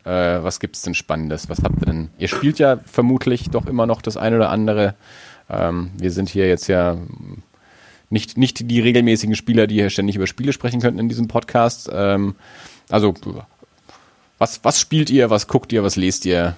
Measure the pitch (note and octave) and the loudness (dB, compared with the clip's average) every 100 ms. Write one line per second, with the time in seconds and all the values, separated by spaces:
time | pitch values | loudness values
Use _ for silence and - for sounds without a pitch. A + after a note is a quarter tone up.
0 | - F2+ F2 F2+ E2+ - G#2 - - E2+ | -4 -2 0 0 -2 -6 -8 -8 -6 -6
1 | - D#2+ D#2 D#2 - - - - - D#2+ | -4 -4 -4 -6 -6 -4 -2 0 -2 -4
2 | D#2+ - E2+ - C#3+ D3+ C#3+ B2+ - - | -6 -8 -6 -2 0 2 2 2 -2 0
3 | B2 C3 - B2 - A#2 - B2 A2+ A2+ | 2 2 0 -2 -2 -6 -4 -2 0 -2
4 | A2 G#2+ A2+ A2+ G#2 G2+ G#2+ G#2 G2+ G2+ | -4 -4 0 2 2 0 0 0 0 -2
5 | - - - - - G2 E2+ F2 F2+ F#2+ | -14 -20 -20 -20 -10 -4 -2 -2 -6 -4
6 | F#2 F2 F#2+ G2 F#2+ F2 - F#2 F2 E2+ | -4 -2 -2 0 2 2 2 2 2 -2
7 | E2+ - F#2 F#2+ - _ _ _ - - | -8 -14 -16 -18 -20 _ _ _ -20 -20
8 | _ G#2+ - - C3 - A#2+ A#2+ A#2 B2 | _ -4 -4 0 0 0 -2 2 4 4
9 | A#2 A2 G#2+ G#2+ - A2+ G#2+ G#2+ G2 G2 | 4 2 2 -2 2 2 4 2 0 0
10 | G2+ G2+ F#2+ - C3+ C3+ B2 A#2+ A#2+ F#2 | -2 0 -4 -2 -4 -2 -4 0 0 0
11 | A#2 A#2 A2+ A#2 - A#2+ A#2 - - F2+ | -2 -2 -2 -2 0 2 2 0 -8 -2
12 | G2+ G2 G2+ F#2+ - - - - - G#2+ | 0 2 0 -4 -14 -20 -20 -20 -2 2
13 | G#2 F2 G2+ - - _ _ _ _ - | 2 0 -6 -14 -16 _ _ _ _ -20
14 | _ _ _ _ - - - - - D#3 | _ _ _ _ -4 -2 0 0 0 0
15 | D3+ C3 A#2 G#2+ - C3 - A2+ G2 F#2+ | 4 4 4 2 2 -2 0 0 0 0
16 | F#2 - F#2 F2+ F2 | 0 0 0 0 0